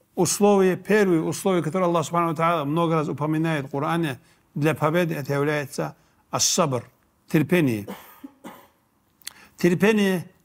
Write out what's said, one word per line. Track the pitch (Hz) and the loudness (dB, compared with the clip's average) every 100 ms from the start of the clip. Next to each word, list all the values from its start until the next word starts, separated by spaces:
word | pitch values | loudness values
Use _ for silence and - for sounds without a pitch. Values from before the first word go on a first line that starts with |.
| _ - | _ -2
условие, | 165 - 202 196 190 175 | -2 2 4 6 4 0
первое | 180 214 190 165 | 0 2 4 2
условие, | 170 - 202 180 | 0 -2 0 0
которое | 160 185 180 | 0 -2 0
Аллах | 170 147 | 0 0
Субхану | 170 170 | -2 -2
ва | 151 | 0
Тааля | 165 170 139 | 0 0 0
много | 160 170 160 | 0 0 0
раз | 156 | -2
упоминает | 143 151 156 160 156 135 | -4 -2 -2 0 -2 -4
в | |
Коране | 143 156 170 160 123 _ _ _ 156 | -6 -2 -2 -4 -6 _ _ _ -2
для | 151 147 | 0 0
победы, | 151 170 170 | 0 0 0
это | 156 139 | -4 -4
является | 143 143 151 143 - 151 - _ _ _ | -2 -2 -2 -6 -8 -8 -10 _ _ _
ас-сабр, | 131 - - 160 127 - _ _ _ _ | -4 0 0 0 -2 -6 _ _ _ _
терпение. | 160 139 180 139 110 104 - - - - _ - - _ _ _ _ _ _ - - - - | 0 2 2 2 0 -6 -16 -20 -20 -20 _ -20 -20 _ _ _ _ _ _ -20 -20 -20 -2
Терпение | 175 180 202 214 196 185 - _ | 0 4 2 2 0 -2 -6 _